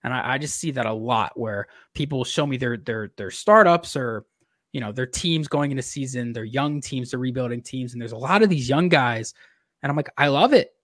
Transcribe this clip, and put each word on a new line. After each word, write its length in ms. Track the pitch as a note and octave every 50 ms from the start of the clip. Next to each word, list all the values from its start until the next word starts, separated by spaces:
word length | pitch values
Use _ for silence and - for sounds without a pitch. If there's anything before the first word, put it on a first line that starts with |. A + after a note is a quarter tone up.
| -
And 100 | B2+ B2+
I, 220 | B2+ - - C3
I 40 | C#3
just 180 | D3 D3 -
see 140 | - - D#3+ C#3
that 120 | B2+ A#2
a 80 | A2 A2
lot 460 | A2 G#2+ A#2+ B2 A2 G2+ - - -
where 300 | A#2 A2 G#2 G2+ G2+ _ _ - _ _ _
people 280 | - D3+ C#3 D3 C3 B2
show 240 | - - - D3
me 120 | C#3+ C3+ B2+
their, 180 | C3 A#2+ A#2+
their, 340 | A2+ - - A2+ A2 G#2+ G2 _
their 140 | - G2+ F#2
startups 680 | - - - - G#3 A3 G#3+ F3 E3+ E3+ E3+ - -
or, 300 | C#3+ B2+ A#2+ A2+ G#2+ A2 _ _ _ _ _ _ _ _ _ _
you 100 | C#3 A#2+
know, 100 | G#2 G#2
their 140 | B2 B2+
teams 420 | B2+ - - - F3 E3 D#3+ D3+ C#3+
going 220 | - D3 D3 C#3+
into 120 | C#3 C3 B2
season, 520 | - - C#3+ C3+ B2+ C3 B2 A#2+ A#2+ A#2
their 100 | A#2 A2
young 380 | A2 A2+ C3+ C#3+ D3 D3 D3 C3+
teams, 280 | - C#3+ C3 B2 B2
their 100 | - B2
rebuilding 420 | B2+ B2+ B2 C3 B2 A#2+ A#2+ A#2+ A#2+
teams. 320 | - - C3 B2+ A#2+ A#2+
And 60 | A#2+
there's 120 | A#2 A2+ A2+
a 40 |
lot 260 | A2 B2 C#3 F3+ G#3 A3
of 80 | G#3
these 180 | F3+ D3 B2+ A#2+
young 220 | C3+ D3 F3 F3+
guys. 420 | E3 D3 C3 B2 A#2 A2+ A2+ - - _ - _ _ _ _ _ _ _ -
And 60 | C#3
I'm 80 | C#3+
like, 140 | D3+ C#3+ - _ -
"I 100 | C#3+ D3
love 240 | C#3 C#3+ F#3 B3+ D4
it." 200 | A#3 - - _ _